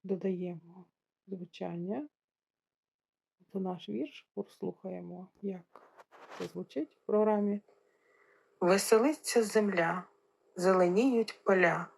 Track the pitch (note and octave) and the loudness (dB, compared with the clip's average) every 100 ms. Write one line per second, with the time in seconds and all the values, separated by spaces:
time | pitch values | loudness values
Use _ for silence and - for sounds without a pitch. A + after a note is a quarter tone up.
0 | F#3+ F#3+ F#3+ F3+ F3+ E3+ E3+ F3+ F3+ _ | -4 -4 -2 -4 -6 -10 -16 -20 -20 _
1 | _ _ - F#3+ F3 - F3+ E3+ F3+ A#3 | _ _ -14 -14 -14 -10 -8 -6 -6 -8
2 | D4 _ _ _ _ _ _ _ _ _ | -8 _ _ _ _ _ _ _ _ _
3 | _ _ _ _ F#3 G3 F#3 F3+ - G#3 | _ _ _ _ _ -8 -6 -8 -8 -8
4 | D4 - _ - G3+ _ F#3 F3 F#3+ F3+ | -8 -12 _ -14 -14 _ -10 -10 -12 -12
5 | F3 F3+ F#3 _ G3+ F#3 E3+ - - - | -12 -16 -18 _ -10 -10 -16 -20 -20 -20
6 | - - - - F3 F3 F#3 C4+ D#4 _ | -20 -20 -20 -14 -10 -10 -10 -8 -10 _
7 | - G#3 G#3+ G#3 G#3 G#3 _ _ _ _ | -2 2 2 2 0 -4 _ _ _ _
8 | _ _ _ _ _ _ F3 G3 - A3 | _ _ _ _ _ _ 2 4 4 4
9 | C4+ D4+ - A#3+ G#3+ A3 G#3 F#3 E3 F#3 | 4 0 0 0 2 2 2 0 -2 -2
10 | - _ _ _ _ - F3+ F#3 F3+ F#3 | -8 _ _ _ _ 0 2 4 4 4
11 | C4 A#3 G#3+ - - F#3+ F3 D#3+ E3+ | 4 2 0 -4 2 4 4 2 -6